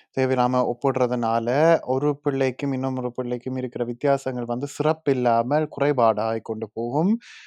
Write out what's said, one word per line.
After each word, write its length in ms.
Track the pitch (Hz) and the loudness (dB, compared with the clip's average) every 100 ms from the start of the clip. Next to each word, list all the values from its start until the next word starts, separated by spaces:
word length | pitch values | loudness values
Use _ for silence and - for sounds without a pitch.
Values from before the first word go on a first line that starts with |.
| _ | _
தேவையில்லாம 500 | - 131 127 123 127 113 | -2 2 2 2 2 0
ஒப்பிடுறதுனால 840 | 123 139 117 123 120 117 117 117 135 165 165 | 0 -2 0 0 0 0 0 0 2 4 4
ஒரு 260 | - 131 147 143 | 2 0 0 -2
பிள்ளைக்கும் 540 | 147 135 135 127 139 | -2 0 0 -2 -4
இன்னொரு 380 | 131 131 131 123 | -2 -2 -4 -6
பிள்ளைக்கும் 460 | 120 123 123 131 131 | -6 -6 -6 -6 -6
இருக்கிற 260 | 127 120 | -6 -4
வித்தியாசங்கள் 640 | 120 120 143 135 135 123 120 | -6 -2 0 0 0 -4 -4
வந்து 200 | 123 139 | -4 -6
சிறப்பில்லாமல் 1000 | - 151 156 - 131 123 117 120 151 151 | -2 0 0 0 2 2 2 2 0 -2
குறைபாடாய் 720 | - 143 135 113 107 110 113 | -2 0 4 4 2 0 -4
கொண்டு 260 | 117 110 107 | -6 -8 -8
போகும். 400 | 113 117 139 180 233 - - | -6 -4 0 0 0 -4 -20